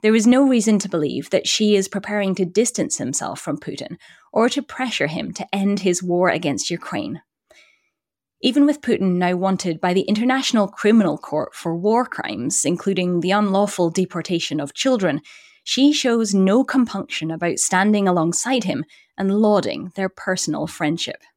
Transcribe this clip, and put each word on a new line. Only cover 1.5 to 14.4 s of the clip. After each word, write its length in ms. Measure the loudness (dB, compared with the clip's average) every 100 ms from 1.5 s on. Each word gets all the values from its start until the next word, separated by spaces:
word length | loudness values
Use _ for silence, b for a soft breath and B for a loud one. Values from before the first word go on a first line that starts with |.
| 0 4 2
is 120 | 2
preparing 460 | -6 -6 -4 -2 -2
to 80 |
distance 540 | 0 0 0 0 -4 -4
himself 420 | -4 -6 -6 -8
from 180 | -8 -8
Putin 380 | -8 -12 -12 -14 b b b
or 160 | 0 0
to 140 | 0
pressure 460 | -8 -8 -6 -2 -4
him 240 | -4 -8
to 200 | -8 -6
end 260 | 0 0 2
his 220 | 0 -2
war 260 | 0 0 2
against 420 | 0 -2 -4 -6
Ukraine. 520 | -8 -8 -8 -8 -10 _ _ _ b b b b b _ _ _ _
Even 240 | 0 4
with 160 | 4 2
Putin 360 | 0 0 2 2
now 200 | 0 0
wanted 440 | 0 -2 -2 -2
by 120 | 0
the 100 | 0
International 680 | 0 0 2 0 0 2 0
Criminal 500 | 0 4 6 4 0
Court 360 | -4 -4 -4
for 220 | -6 -6 -2
war 300 | 2 2 0
crimes, 580 | -6 -8 -6 -4 -2
including 560 | -2 -2 -2 -2 0 0
the 120 | 2
unlawful 580 | 2 2 2 0 0 -2
deportation 680 | 0 -2 -4 -4 -4